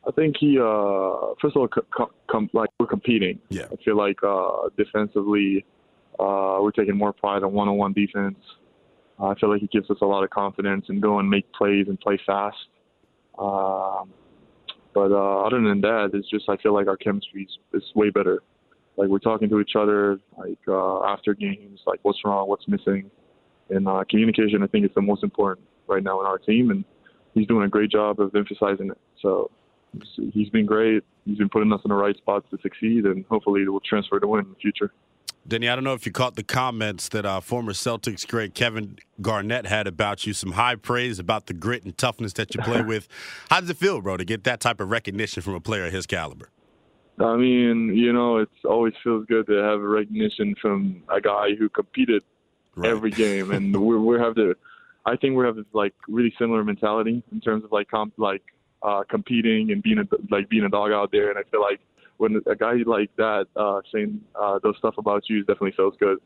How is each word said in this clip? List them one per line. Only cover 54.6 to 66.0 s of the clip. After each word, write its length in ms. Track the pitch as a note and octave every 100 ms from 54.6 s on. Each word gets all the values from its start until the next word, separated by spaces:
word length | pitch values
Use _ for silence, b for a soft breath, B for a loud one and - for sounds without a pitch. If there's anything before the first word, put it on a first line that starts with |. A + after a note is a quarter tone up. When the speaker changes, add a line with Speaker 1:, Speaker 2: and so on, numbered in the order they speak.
| B B B B G#2
Speaker 1:
I 100 | A#2+
think 220 | C#3 C3
we 80 | B2
have 120 | A2
this, 80 | G#2+
like, 200 | G#2+ G2+ _ -
really 260 | A2+ A#2+ -
similar 240 | A#2 A2+
mentality 580 | G#2+ G2+ G#2+ A2 A2+ A#2+ -
in 80 | A2
terms 240 | A2+ A2
of, 80 | G#2+
like, 160 | G#2+ G2+
comp-, 260 | A2 G#2+ -
like, 240 | G#2+ G2 - _ _ _
uh, 220 | G#2 G2+ G#2
competing 640 | A2 G2+ A#2+ A2+ A2 A2
and 120 | G2+
being 160 | A2 G#2+
a, 60 | G2+ - -
like, 180 | G2+ G2+
being 140 | A2+
a 60 | G2+
dog 220 | G2+ G#2
out 200 | G#2 G2+
there. 180 | G#2 G#2
And 80 | G2+
I 60 | G2
feel 100 | G#2+
like 180 | G2+ G2+ _ _ b b
when 240 | A2 G#2+ -
a 80 | G#2
guy 220 | A2 A#2+ A#2
like 280 | A2 G#2 -
that, 280 | A2 G#2 G2 -
uh, 260 | G#2 G2 -
saying, 280 | A2 G#2 G#2 -
uh, 240 | - G#2 G2
those 120 | G#2+ G2+
stuff 160 | A2+ -
about 320 | G#2+ G2+ -
you 120 | G#2+
definitely 320 | G2+ G2+ G2
feels 200 | - F#2+
good. 180 | -